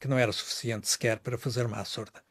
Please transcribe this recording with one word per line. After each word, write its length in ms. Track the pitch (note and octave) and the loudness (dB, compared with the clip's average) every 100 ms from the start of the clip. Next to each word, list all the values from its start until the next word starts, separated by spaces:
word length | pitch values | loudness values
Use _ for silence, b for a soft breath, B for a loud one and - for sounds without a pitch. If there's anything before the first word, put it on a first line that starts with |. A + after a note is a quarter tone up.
que 80 | C3+ | 0
não 100 | C3 | 4
era 140 | A#2 | 4
suficiente 560 | G2+ - - A#2+ A2 - | 2 -4 -4 -2 -2 0
sequer 300 | - B2 A2 | 2 2 0
para 200 | - A#2+ | -2 -4
fazer 260 | C#3 A#2+ A#2 | -2 0 0
uma 120 | G#2+ | -2
açorda. 420 | G2 - G#2+ - - | -6 -6 -8 -12 -20